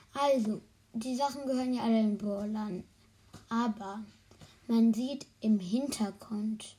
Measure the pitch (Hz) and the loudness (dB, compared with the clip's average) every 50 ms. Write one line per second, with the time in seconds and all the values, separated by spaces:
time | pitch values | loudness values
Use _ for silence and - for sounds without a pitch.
0 | - _ - 277 285 285 277 262 220 208 214 180 - - _ _ _ _ - 233 | -20 _ -2 0 4 4 4 4 2 0 -2 -4 -8 -14 _ _ _ _ -10 -8
1 | 220 262 254 247 277 285 269 285 277 262 269 254 254 254 254 240 208 226 226 220 | -4 -4 -2 0 0 0 -2 -4 -4 -2 -2 0 0 0 0 0 2 2 4 4
2 | 220 214 208 208 214 208 202 202 208 208 214 214 214 208 180 180 - - _ _ | 4 2 2 0 -2 -4 -4 -4 -4 -4 -4 -4 -4 -6 -6 -8 -10 -12 _ _
3 | _ _ _ _ _ _ - - - - 233 226 240 240 208 - 202 190 196 214 | _ _ _ _ _ _ -20 -20 -10 -4 -2 0 0 0 -2 -4 -8 -10 -10 -10
4 | 214 202 - - _ _ - - - - - - _ - 233 226 226 226 220 220 | -12 -14 -18 -20 _ _ -20 -20 -20 -20 -20 -18 _ 2 4 6 6 6 4 2
5 | 247 262 285 269 - - _ _ - 220 214 202 185 175 196 247 277 285 - - | 0 -4 -4 -6 -10 -14 _ _ 2 2 2 2 2 0 0 0 0 -2 -2 -2
6 | 220 202 196 - - - 220 208 208 220 220 214 - - - | -4 -4 -4 -8 -10 -8 -6 -4 -4 -4 -4 -6 -8 -14 -18